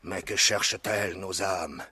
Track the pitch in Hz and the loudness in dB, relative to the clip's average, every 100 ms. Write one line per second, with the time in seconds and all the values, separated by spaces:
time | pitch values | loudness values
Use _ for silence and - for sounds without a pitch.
0 | - 95 - 101 - 104 - 98 - 104 | -4 -6 -2 4 4 4 2 0 0 0
1 | 101 90 95 90 98 90 80 76 - | 0 -4 -6 -2 0 0 -2 -8 -14